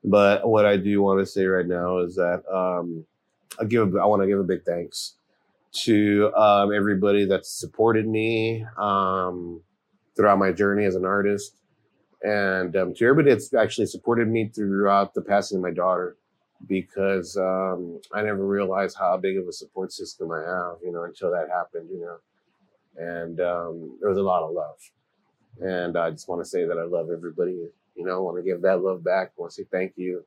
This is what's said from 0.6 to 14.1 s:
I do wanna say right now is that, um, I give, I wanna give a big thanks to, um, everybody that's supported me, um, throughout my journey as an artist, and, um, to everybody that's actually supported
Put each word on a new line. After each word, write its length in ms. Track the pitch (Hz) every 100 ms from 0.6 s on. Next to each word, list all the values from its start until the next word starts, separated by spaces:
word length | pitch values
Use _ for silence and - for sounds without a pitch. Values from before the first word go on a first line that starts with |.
| 104
I 100 | 101
do 260 | 98 101
wanna 240 | 98 95 95
say 200 | 98 95
right 200 | 92 87
now 320 | 87 87 90
is 160 | 87 92
that, 260 | 87 87 -
um, 520 | 95 92 90 85 82 80 _ _ _ _ -
I 40 |
give, 320 | 110 117 104 95
I 100 | 101
wanna 200 | 104 98
give 120 | 101
a 60 |
big 200 | 92 90
thanks 500 | - 87 85 - - _ _ _ _ _ _ -
to, 480 | - 104 104 104 104 -
um, 360 | 107 101 101
everybody 520 | 104 101 98 101 101 98
that's 240 | 95 -
supported 560 | - 80 - 113 110 110
me, 580 | 110 110 113 110 113 113 -
um, 840 | 104 98 95 95 90 90 85 85 _ _ _ _ _ -
throughout 220 | 104 98
my 140 | 98
journey 320 | 85 101 101 101
as 80 |
an 100 | 90
artist, 520 | 92 101 101 101 - _ _ _ _ _ _ _
and, 520 | - 104 98 92 90 95
um, 180 | 90
to 100 | 90
everybody 260 | 117 147 143
that's 220 | 110 -
actually 340 | 123 113 - 107
supported 400 | 107 -